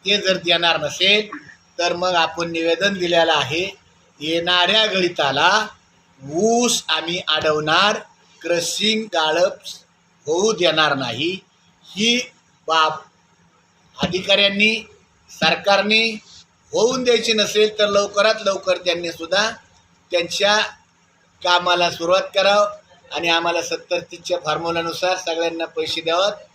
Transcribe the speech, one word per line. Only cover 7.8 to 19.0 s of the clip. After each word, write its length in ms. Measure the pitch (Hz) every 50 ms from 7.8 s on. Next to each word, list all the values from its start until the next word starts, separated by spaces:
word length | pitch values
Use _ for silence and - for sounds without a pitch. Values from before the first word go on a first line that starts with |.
| 196 208 220 214 - - _ _ _ _ _ _
क्रशिंग, 600 | - 170 170 170 170 - - - 202 220 220 220
गाळप 500 | 220 - - 165 156 156 160 170 180 202 196 - - - - - _ _ _ _ _ _ _ _ _
होऊ 260 | 143 160 180 202 226
देणार 420 | 214 160 180 165 156 160 156 147 139
नाही. 440 | 135 131 120 113 120 151 175 190 190 _ _ _ _ _ _ _ _ _
ही 460 | - - 185 214 233 233 247 - - _ _ _ _ _ _ _
बाब 260 | - 160 160 156 156 - - - _ _ _ _ _ _ _ _ _ _ _ _ _ _ _ _ _ _ -
अधिकाऱ्यांनी, 840 | - 180 175 185 190 196 196 202 202 196 196 202 208 214 220 220 - - - _ _ _ _ _ _ _
सरकारने 840 | - - 156 160 170 170 - 202 196 196 196 214 220 220 226 226 220 214 - - - - - _ _ _ _ _
होऊन 320 | 143 170 214 247 262 254 254
द्यायची 280 | 247 240 214 220 233
नसेल, 460 | 220 214 202 - - 208 214 214 208 -
तर 80 | 208
लवकरात 480 | 208 202 202 202 202 - 202 202 220 220 214 202
लवकर 300 | 196 196 190 - 190 180
त्यांनी 320 | 175 175 180 170 175